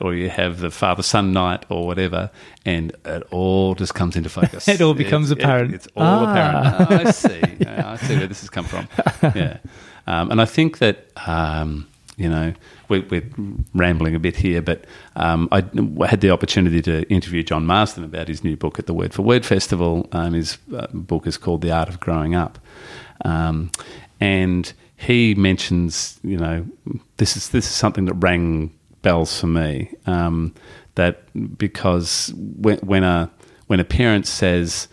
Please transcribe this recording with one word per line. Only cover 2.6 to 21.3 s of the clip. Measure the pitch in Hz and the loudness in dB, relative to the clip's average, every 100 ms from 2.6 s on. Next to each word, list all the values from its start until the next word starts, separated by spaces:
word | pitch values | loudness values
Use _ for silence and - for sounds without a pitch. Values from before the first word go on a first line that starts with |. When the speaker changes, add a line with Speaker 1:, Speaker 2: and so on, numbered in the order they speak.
| - | -4
Speaker 1:
and | 85 80 - | -2 -2 -8
it | - 82 - | -10 -10 -6
all | 90 92 95 95 90 | -2 2 2 2 0
just | 92 | -4
comes | - 87 87 | -2 -2 -2
into | 80 | -6
focus. | - 87 87 - | 0 0 0 0
Speaker 2:
<laughs> | |
It | 196 | 4
all | 160 | 4
becomes | 143 139 151 147 | 2 0 0 0
Speaker 1:
It's, | 143 | 2
it, | |
Speaker 2:
apparent. | 143 127 123 | 2 2 0
Speaker 1:
it's | 92 - | -4 -10
all | - 160 208 220 | 0 2 4 4
Speaker 2:
Ah. | |
Speaker 1:
apparent. | 202 151 147 135 - 175 | 2 2 2 2 4 4
"Oh, | 175 190 | 6 4
I | |
see. | - - 85 90 | 4 2 0 -2
Speaker 2:
<laughs> | 90 | 0
Speaker 1:
Yeah, | 113 107 104 | -2 -2 -6
I | 113 | -6
see | 131 110 | -2 0
where | 95 | -2
this | 101 | -8
has | - | -8
come | - | -6
from." | 82 90 - - - - | -6 -8 -6 -2 -2 2
Speaker 2:
<laughs> | 160 | 0
Speaker 1:
Yeah. | 101 85 - - - - - - | 2 -2 -4 -18 -20 -20 -16 -4
Um, | 82 85 | -2 2
and | 113 | 4
I | 113 | 4
think | - 160 160 | 4 2 4
that, | 113 98 - - - | 2 2 -8 -12 -4
um, | 82 78 78 78 76 76 _ - - | -2 0 -2 -4 -4 -10 _ -20 -6
you | 87 | -2
know, | 80 80 82 - - _ | 0 -2 -6 -16 -20 _
we, | 98 | -2
we're | 92 87 82 - 101 - - | 0 -4 -4 -10 -8 -6 -4
rambling | 90 87 82 80 | 0 2 2 2
a | 82 | 0
bit | 85 - | -2 0
here, | 98 85 | 0 0
but, | 82 85 - - - - | 0 -4 -6 -20 -16 -2
um, | 85 82 82 | 0 2 2
I | 98 | 2
w-, | 90 - 113 76 82 | 0 -2 -2 0 0
had | 95 | 4
the | 98 | 4
opportunity | 87 - - 90 82 | 4 2 2 4 2
to | 80 80 - | 0 -2 2
interview | 95 85 85 | 0 0 -4
John | 80 80 80 | -2 -2 2
Marsden | 95 104 - | 2 2 -2
about | 80 82 82 | -12 -10 -8
his | 76 | -4
new | 87 76 | -4 -2
book | 80 - | -4 -6
at | - | -6
the | |
Word | 85 90 | -4 -4
for | - | -2
Word | 104 123 | 4 4
Festival. | - 95 - 87 87 82 - | 4 0 2 0 2 0 -2
Um, | 87 85 | -4 -2
his, | 82 78 - - | -2 -2 -8 -12
uh, | 120 - | -10 -8
book | - 87 82 | -10 -4 -4
is | 82 | -4